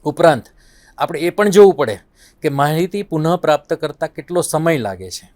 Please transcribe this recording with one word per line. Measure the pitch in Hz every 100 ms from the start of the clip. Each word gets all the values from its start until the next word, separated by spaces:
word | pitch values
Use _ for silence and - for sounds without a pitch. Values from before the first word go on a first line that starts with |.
ઉપરાંત | 151 147 165 135 - _ _ _ _ -
આપણે | 147 151
એ | 170
પણ | 170 208
જોવું | 190 202
પડે | 147 135 98 _ _ _ _
કે | 156
માહિતી | 139 147 156 180 202
પુનઃપ્રાપ્ત | 202 160 156 175 165 147 _
કરતાં | 160 156 - 160
કેટલો | - 147 175
સમય | 160 160 160 156
લાગે | 107 92 92
છે | - -